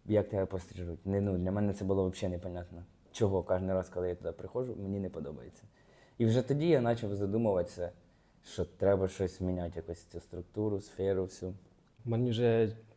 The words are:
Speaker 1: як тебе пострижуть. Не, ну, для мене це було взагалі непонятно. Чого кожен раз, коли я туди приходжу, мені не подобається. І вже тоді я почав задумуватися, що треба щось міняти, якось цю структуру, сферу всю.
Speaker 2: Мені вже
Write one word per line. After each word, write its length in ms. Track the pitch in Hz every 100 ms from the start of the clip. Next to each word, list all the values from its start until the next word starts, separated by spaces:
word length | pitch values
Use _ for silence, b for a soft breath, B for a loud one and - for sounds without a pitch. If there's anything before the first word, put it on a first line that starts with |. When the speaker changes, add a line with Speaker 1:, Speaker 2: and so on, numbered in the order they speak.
| -
Speaker 1:
як 220 | 104 101
тебе 180 | 104 95
пострижуть. 600 | 95 - - 87 82 98
Не, 140 | 98
ну, 180 | 101 92
для 140 | 90
мене 220 | 101 104 101
це 100 | 98
було 240 | 95 92
взагалі 240 | 87 98
непонятно. 500 | 87 90 87 87 87 90 _ -
Чого 300 | - 104 98
кожен 300 | 85 92 95
раз, 160 | 95 92
коли 200 | - 90
я 60 | 90
туди 180 | 85
приходжу, 440 | 82 98 120 127 110
мені 180 | 98 101
не 80 | 95
подобається. 540 | 82 73 73 60 - - b b b b b
І 80 | 113
вже 160 | 117
тоді 260 | 123 143 165
я 140 | 151
почав 320 | 117 117 110 98
задумуватися, 760 | 101 107 117 95 85 - 87 - b b b b -
що 200 | - 85
треба 440 | - 95 98 95
щось 320 | - 92 -
міняти, 320 | 92 90 87 85
якось 280 | 82 85 -
цю 160 | 85
структуру, 600 | - 90 87 - 107 101
сферу 440 | 95 - 98 95 92
всю. 300 | - 92 98 - _ _ _ 117
Speaker 2:
Мені 260 | 117 123
вже 460 | 113 120 113 113 110 -